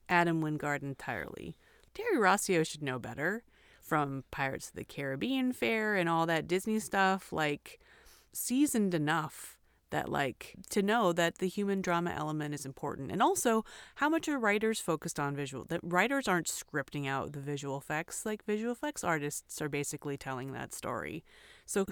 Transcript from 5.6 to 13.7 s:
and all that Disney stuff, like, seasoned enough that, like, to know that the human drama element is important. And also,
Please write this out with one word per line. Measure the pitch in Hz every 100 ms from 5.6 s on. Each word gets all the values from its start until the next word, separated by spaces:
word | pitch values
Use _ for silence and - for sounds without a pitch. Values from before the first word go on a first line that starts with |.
| 226 220 214
and | 202 170
all | 165 165
that | 160 156
Disney | 185 220 220
stuff, | - 196 190 190 -
like, | 160 151 147 - - _ - - - _
seasoned | - - 254 294 233 196
enough | 170 147 160 151 - - - _ _ _
that, | - -
like, | 143 135 - - - -
to | 214
know | 196 233 185
that | 170 170 -
the | 185
human | 208 202 196
drama | 180 170 175
element | - 151 156 147
is | 147 139
important. | - 147 - 135
And | 185
also, | 285 392 247 220 -